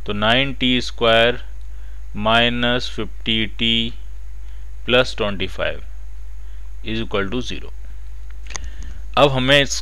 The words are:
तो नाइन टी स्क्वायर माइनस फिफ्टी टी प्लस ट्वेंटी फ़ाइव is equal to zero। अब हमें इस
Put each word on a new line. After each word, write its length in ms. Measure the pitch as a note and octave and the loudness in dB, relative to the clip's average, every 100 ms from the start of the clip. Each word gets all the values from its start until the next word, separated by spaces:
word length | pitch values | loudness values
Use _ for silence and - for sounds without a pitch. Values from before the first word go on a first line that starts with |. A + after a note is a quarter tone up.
| - | -2
तो 60 | |
नाइन 400 | G2+ G#2+ B2 C#3 | 0 2 4 2
टी 260 | B2 B2+ B2 | 0 2 2
स्क्वायर 600 | - - A#2 A2+ A#2 B2 - - - - - - - G#2 | 0 2 4 6 6 2 -4 -4 -4 -4 -4 -4 -4 0
माइनस 720 | G#2+ A#2 A#2+ A#2+ A#2+ B2 - - | 4 4 4 2 0 0 0 -2
फिफ्टी 480 | G#2 - - A2 G#2+ | -2 -2 0 0 0
टी 440 | - A#2 A2+ A#2 - - - - - - - - - - | 0 2 2 0 -2 -4 -4 -4 -4 -4 -4 -4 -4 2
प्लस 280 | B2 B2+ - | 2 2 0
ट्वेंटी 300 | G#2 F#2+ F#2 | 0 0 -2
फ़ाइव 360 | - D#2+ D#2 - - - - - - - - - - | -2 -2 -2 -4 -4 -4 -4 -4 -4 -4 -4 -4 -4
is 140 | G#2+ A2+ | -4 -2
equal 280 | F#2+ G2+ F#2+ | 0 0 0
to 100 | B2 | -2
zero। 300 | A#2+ F#2+ - - - - - - - - - - - - - - - - | -2 -4 -4 -4 -4 -4 -4 -4 -4 -4 -4 -4 -4 -4 -4 -4 -2 4
अब 120 | C#3+ | 4
हमें 300 | C3 B2+ C#3+ | 4 4 4
इस 200 | C3+ - | 4 0